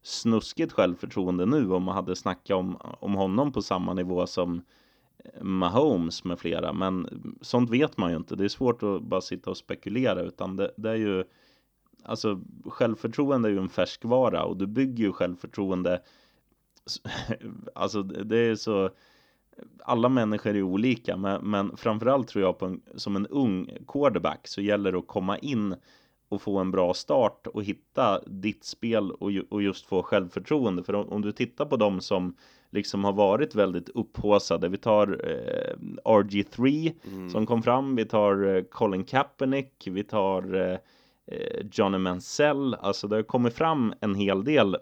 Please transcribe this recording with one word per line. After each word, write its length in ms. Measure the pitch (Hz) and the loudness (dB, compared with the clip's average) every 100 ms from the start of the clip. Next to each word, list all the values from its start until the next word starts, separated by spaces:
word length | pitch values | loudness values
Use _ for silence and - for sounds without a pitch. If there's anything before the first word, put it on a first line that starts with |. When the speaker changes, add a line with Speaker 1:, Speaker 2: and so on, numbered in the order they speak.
Speaker 1:
snuskigt 680 | - - 117 110 - - 165 | -10 -2 2 2 0 -4 -2
självförtroende 720 | - 92 87 - - 92 90 92 | 2 2 2 -6 -2 0 2 2
nu 260 | 151 104 | 2 2
om 100 | 92 | 0
man 120 | 92 | 0
hade 220 | 95 92 90 | -2 -4 -4
snackat 380 | 98 90 - 95 | -4 -6 -2 -2
om, 200 | 92 90 - - | -2 -6 -12 -10
om 140 | 98 | -2
honom 380 | 98 95 101 143 | 0 2 2 0
på 100 | 117 | -2
samma 320 | 98 95 90 | -2 -2 -2
nivå 320 | 92 90 90 90 | -2 -2 -2 -2
som 360 | - 87 85 - _ _ _ _ _ - - | -2 -2 -4 -8 _ _ _ _ _ -20 -10
Mahomes 840 | 95 95 90 104 151 98 82 - | -2 0 2 4 4 2 0 -4
med 140 | 90 87 | -6 -4
flera. 340 | 85 85 82 | -4 -2 -2
Men 360 | 82 95 92 - - - - | -2 -2 -2 -6 -10 -14 -14
sånt 300 | - 123 120 | -2 0 2
vet 260 | 120 147 - | 2 0 0
man 140 | 90 | -2
ju 60 | 82 | -2
inte. 200 | - 90 | -4 -2
Det 80 | |
är 40 | 101 | -2
svårt 340 | - 127 117 | 0 0 0
att 200 | 104 95 | -2 -2
bara 180 | - 95 | -2 -4
sitta 300 | - 90 - | -4 -10 -8
och 60 | 92 | -10
spekulera, 640 | - 87 101 110 127 92 | -10 -10 -6 0 0 0
utan 340 | 90 - 92 95 | -6 -6 -8 -4
det, 140 | 98 - | -4 -4
det 140 | 110 | -4
är 40 | 110 | -2
ju, 280 | 104 92 92 _ _ _ _ _ _ _ | 0 -2 -4 _ _ _ _ _ _ _
alltså, 360 | - 110 113 95 113 - - | -10 -4 -4 -4 -8 -16 -16
självförtroende 800 | - 120 107 117 117 143 135 110 | -2 0 0 -4 0 2 2 2
är 40 | |
ju 60 | 98 | 0
en 100 | 92 | 0
färskvara, 760 | - 90 - 113 127 127 82 | -2 -2 -2 0 2 4 2
och 120 | 82 92 | -2 -2
du 100 | 98 | -2
bygger 380 | 113 135 117 | 0 0 0
ju 80 | 104 | -2
självförtroende 880 | - 90 87 - - 98 92 90 90 _ _ _ _ _ _ _ _ - | 0 -4 -4 -12 -4 -2 0 0 -2 _ _ _ _ _ _ _ _ -12
s-, 140 | - - 107 - | -12 -8 -8 -8
<laughs> 400 | 113 113 - - | -8 -10 -14 -16
alltså, 280 | - 98 104 | -4 -2 -2
det 340 | 95 87 104 113 | -4 -6 2 4
är 160 | 117 107 | 4 2
så, 340 | - 101 95 - _ _ _ _ _ - - - | 0 2 2 -2 _ _ _ _ _ -20 -20 -10
alla 240 | - 120 123 | 0 4 6
människor 480 | 131 110 107 110 104 | 4 4 0 2 2
är 60 | |
olika, 540 | 95 95 123 123 - 90 | 2 2 2 0 -2 -2
men, 340 | 98 98 98 | -2 -2 0
men 260 | 104 98 - | 0 -2 -2
framförallt 520 | 120 107 113 135 113 | -2 0 2 2 0
tror 160 | 104 | 0
jag 140 | 95 90 | 2 0
på 80 | 92 | -6
en, 140 | 90 - - | -8 -12 -10
som 200 | - 98 | -4 -2
en 100 | 104 | 0
ung 440 | 143 127 92 - - - | 2 2 0 -4 -12 -8
quarterback 580 | 139 143 95 82 76 - | 2 2 2 -2 -4 -10
så 120 | - | -4
gäller 320 | 101 104 98 | 0 2 2
det 60 | 90 | -2
att 80 | - | -4
komma 320 | 104 95 101 | -4 -2 -4
in 360 | 147 120 104 87 _ _ _ _ _ | -2 -2 -2 -6 _ _ _ _ _
och 140 | 101 | -6
få 160 | - 98 | -2 0
en 120 | 92 | 0
bra 240 | 95 90 | 2 2
start 520 | 90 - 143 107 - - | 0 0 2 2 0 -10
och 160 | 107 | -6
hitta 560 | 101 95 _ - 120 98 - | -6 -8 _ 0 2 0 -4
ditt 380 | 95 104 - | -6 -6 -6
spel 460 | - - 113 110 98 | -14 -8 0 0 0
och 180 | - 101 | -4 -4
ju-, 140 | 98 - | -4 -2
och 120 | 104 | 0
just 240 | 98 92 - | 0 -2 -2
få 160 | 95 | -2
självförtroende. 800 | - 101 90 95 92 151 117 92 | 2 0 0 -8 -2 0 2 -2
För 100 | 85 | -2
om, 140 | 101 - | -4 -2
om 140 | 104 | -4
du 100 | 104 | -4
tittar 320 | - 120 - | -4 -6 -4
på 120 | 147 135 | -2 2
dem 240 | 107 95 | 2 2
som 360 | - 95 92 - - _ _ | -2 -2 -2 -8 -20 _ _
liksom 340 | 104 98 98 | -6 -2 0
har 80 | 101 | 0
varit 420 | 98 101 107 151 | 4 4 4 0
väldigt 340 | 107 98 90 - | 2 2 0 -6
upphaussade, 800 | 120 107 - 104 101 - 85 90 | -6 -6 -4 4 4 4 -2 0
vi 80 | 95 | -2
tar, 320 | 117 107 101 87 | 2 4 4 0
eh, 880 | - 67 - - - 50 50 - - | -4 -4 -4 -4 -4 -8 -12 -6 4
R 80 | 110 | 6
G 200 | 101 101 | 6 0
three 500 | 98 - 131 147 160 - - | -2 2 2 2 -2 -4 -14
Speaker 2:
Mm. 240 | 95 90 | -10 -6
Speaker 1:
som 160 | 98 107 | -2 2
kom 160 | 117 | 2
fram, 340 | 113 123 135 127 | 4 2 2 -2
vi 80 | |
tar, 520 | 107 110 104 98 98 95 | 2 4 4 4 2 2
eh, 60 | |
Colin 420 | 92 - 110 95 | -2 -2 0 0
Kaepernick, 840 | 92 131 139 - 131 135 131 _ - | 0 0 -2 -2 -2 -2 -4 _ -8
vi 140 | 92 | -6
tar, 500 | 104 110 98 95 95 | -2 0 2 0 0
eh, 240 | 95 90 92 _ _ _ _ - - | 0 0 -2 _ _ _ _ -14 -10
eh, 300 | - - 104 | -8 -8 -8
Johnny 260 | 107 101 95 | 0 2 2
Mansell. 760 | 92 90 - - 147 143 135 | 0 -4 -6 0 2 2 -2
Alltså, 340 | 104 98 98 104 | -2 -2 -2 0
det 80 | 107 | -2
har 60 | |
kommit 320 | 107 127 120 | 0 0 0
fram 400 | - 160 156 110 - | 2 0 2 0 -2
en 140 | 107 | -2
hel 300 | 98 98 95 | 0 2 2
del 300 | 120 151 101 90 | 4 4 4 0